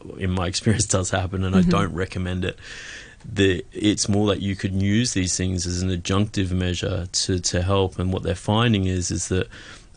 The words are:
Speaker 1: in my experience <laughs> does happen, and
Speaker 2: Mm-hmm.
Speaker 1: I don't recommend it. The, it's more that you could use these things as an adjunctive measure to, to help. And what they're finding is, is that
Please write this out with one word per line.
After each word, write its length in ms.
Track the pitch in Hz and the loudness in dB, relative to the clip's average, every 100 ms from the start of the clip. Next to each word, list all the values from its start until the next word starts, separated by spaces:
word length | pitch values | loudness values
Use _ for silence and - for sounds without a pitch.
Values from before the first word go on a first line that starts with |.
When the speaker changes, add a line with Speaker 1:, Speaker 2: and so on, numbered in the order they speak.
| - - | -16 -6
Speaker 1:
in 140 | 92 | -2
my 160 | 92 87 | 0 -2
experience 400 | - 113 90 95 | 0 2 2 2
<laughs> 100 | 98 | 0
does 120 | 90 | 0
happen, 340 | 95 90 95 | -2 -2 -2
and 100 | 95 | 2
Speaker 2:
Mm-hmm. 140 | 95 87 | 4 4
Speaker 1:
I 100 | 95 | 4
don't 120 | 92 | 0
recommend 520 | 82 95 - 90 92 90 | -2 -4 -4 -4 -4 -4
it. 120 | - - - - - - - - | -6 -12 -16 -16 -16 -18 -18 -4
The, 340 | 101 95 87 - | 4 4 4 -2
it's 360 | - 104 92 - | 0 2 2 2
more 200 | 101 104 | 2 2
that 120 | 95 | 2
you 140 | 98 | -2
could 260 | 95 98 95 | -2 -2 0
use 320 | 101 107 123 | 2 2 2
these 240 | 98 92 - | 0 0 0
things 300 | 92 92 87 | -2 -2 -2
as 160 | 90 | -2
an 80 | 92 | -2
adjunctive 640 | 90 - 98 107 101 92 | -2 0 2 2 0 0
measure 560 | 92 90 87 95 92 90 | 0 0 0 -2 -4 -4
to, 300 | - - 92 | -2 0 0
to 220 | - 90 | 0 0
help. 360 | 90 98 92 - | 2 2 2 0
And 140 | 92 | -2
what 100 | 90 | -2
they're 140 | 85 85 | -2 -2
finding 500 | - 107 120 101 92 | 2 4 4 4 2
is, 240 | 92 87 | 0 -2
is 160 | 85 - | -4 -2
that 220 | 92 - - - - - | -2 -2 -8 -18 -20 -20